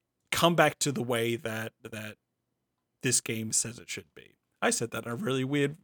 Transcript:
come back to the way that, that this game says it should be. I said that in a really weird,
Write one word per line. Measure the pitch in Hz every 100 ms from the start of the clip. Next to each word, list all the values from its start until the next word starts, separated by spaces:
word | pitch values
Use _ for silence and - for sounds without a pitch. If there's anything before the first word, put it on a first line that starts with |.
| _ _ _
come | - 170 165
back | 151 -
to | 147
the | 131
way | 120 117 117 117
that, | 113 110 110 -
that | 110 110 107 104 _ _ _ _ _ _ _ _
this | 131 120
game | - 113 110
says | 107 117 110
it | 87
should | - - -
be. | - _ _ _
I | 214
said | 233 117
that | 117 113
in |
a | 120
really | - 131
weird, | 131 143 143 151